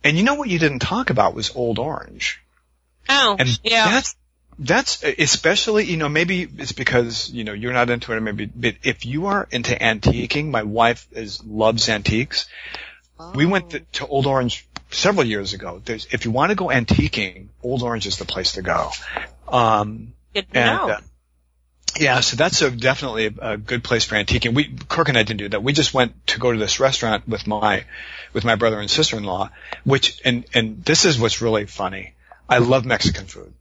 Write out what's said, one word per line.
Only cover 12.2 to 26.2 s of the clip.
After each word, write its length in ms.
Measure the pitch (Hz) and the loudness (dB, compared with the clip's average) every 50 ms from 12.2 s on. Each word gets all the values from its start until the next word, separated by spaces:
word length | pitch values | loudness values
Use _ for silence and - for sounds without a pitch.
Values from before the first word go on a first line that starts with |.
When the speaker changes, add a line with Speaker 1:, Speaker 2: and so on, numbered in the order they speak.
| 139 - - - - - - - - - - - - - - _ _ _ _ - 160 175 - | 0 -2 -4 -6 -6 -6 -14 -18 -16 -14 -14 -16 -16 -18 -20 _ _ _ _ -20 -18 -10 0
Speaker 1:
We 120 | 135 151 | 2 2
went 200 | 175 196 190 175 | 4 4 2 0
Speaker 2:
Oh. 40 | 170 | -2
Speaker 1:
to, 100 | 147 147 - _ - | -12 -12 -12 _ -10
to 140 | - 139 | -8 -6
Old 200 | 139 143 135 131 | -2 0 0 2
Orange 400 | 139 135 131 123 120 - - - _ _ - - _ | 2 2 2 0 0 -4 -6 -12 _ _ -20 -16 _
several 340 | - - - 190 202 185 139 | -6 0 2 2 4 4 2
years 280 | 113 107 101 98 95 98 | 2 0 -2 -4 -6 -8
ago. 280 | 95 - 87 87 92 - | -8 -10 -12 -12 -10 -8
There's, 220 | - 117 110 - - | -8 -8 -8 -6 -6
if 140 | - 120 - | -4 -4 -2
you 60 | 120 | 0
wanna 220 | 110 127 147 185 214 | 2 2 2 2 2
go 120 | 196 190 | 0 0
antiquing, 800 | 147 127 123 113 - - - 73 - - 113 101 92 90 95 95 - - _ - | 0 0 0 2 4 4 4 4 2 -2 -4 -4 -4 -6 -14 -20 -20 -20 _ -6
Old 180 | 123 131 131 | -4 -2 -2
Orange 240 | 123 120 117 110 101 | -2 -2 -4 -4 -4
is 120 | 101 - | -6 -6
the 80 | - 98 | -8 -8
place 280 | 90 - 95 90 - - | -8 -6 -2 -2 -2 -2
to 80 | 95 | -2
go. 300 | 90 92 82 - - - - - - - - - - - - - - | -4 -2 -2 0 -2 -4 -6 -10 -12 -10 -10 -10 -10 -10 -16 -20 -8
Um, 680 | - - 127 117 110 110 104 104 104 113 117 113 117 - _ _ _ - | 0 2 4 4 4 4 2 0 -2 -6 -10 -14 -16 -18 _ _ _ -6
Speaker 2:
Good 180 | 202 196 - - | -6 -6 -2 0
to 60 | 131 | 2
Speaker 1:
and, 180 | - 226 285 | 4 4 2
Speaker 2:
know. 160 | 381 359 - 104 | 2 0 -2 -2
Speaker 1:
uh, 80 | 104 101 - _ _ _ _ _ _ _ _ _ _ _ _ _ _ _ - - - | -4 -6 -18 _ _ _ _ _ _ _ _ _ _ _ _ _ _ _ -6 -2 0
yeah, 200 | 156 139 123 127 | 2 4 4 4
so 160 | 120 - - | 2 2 2
that's 240 | 117 151 180 175 - | 2 2 2 4 2
a, 80 | 156 135 | 2 2
definitely 560 | 123 117 117 131 135 - 143 131 110 110 110 107 107 - | 0 0 0 0 0 0 -4 -6 -2 -2 -2 -2 -4 -6
a, 100 | - 117 107 | -6 -6 -6
a 40 | |
good 260 | 107 107 - 123 120 - | -6 -4 -4 -4 -4 0
place 220 | - 120 113 - | 0 2 2 2
for 100 | - 110 | 0 0
antiquing. 380 | 107 101 - - 117 - 117 117 | -2 0 2 0 2 2 2 2
We, 220 | 143 147 - 131 - - | 2 2 0 -4 -14 -8
Kirk 220 | - - - 165 151 | -4 0 0 2 4
and 80 | 131 | 4
I 60 | 117 110 | 4 4
didn't 160 | 104 113 101 | 2 0 -6
do 100 | 101 98 | -4 -4
that. 140 | 107 101 107 | -4 -2 0
We 100 | 135 147 | 0 2
just 200 | 151 143 - - | 2 2 2 4
went 340 | 185 175 - - - | 2 2 2 0 -6